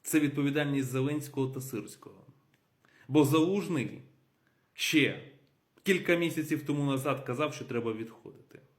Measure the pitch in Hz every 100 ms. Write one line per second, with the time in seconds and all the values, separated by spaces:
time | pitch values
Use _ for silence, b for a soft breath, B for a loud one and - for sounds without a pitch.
0 | - 156 147 143 143 143 143 139 127 131
1 | 135 147 - - 131 131 - 110 - -
2 | - - - _ _ _ _ _ b b
3 | b 143 131 160 170 202 170 156 104 -
4 | - _ _ _ _ _ _ - - 156
5 | 123 92 - - _ _ _ _ - 180
6 | - 170 170 160 151 151 - 143 143 135
7 | 139 131 - 123 151 - - 120 113 110
8 | 110 - - - - - _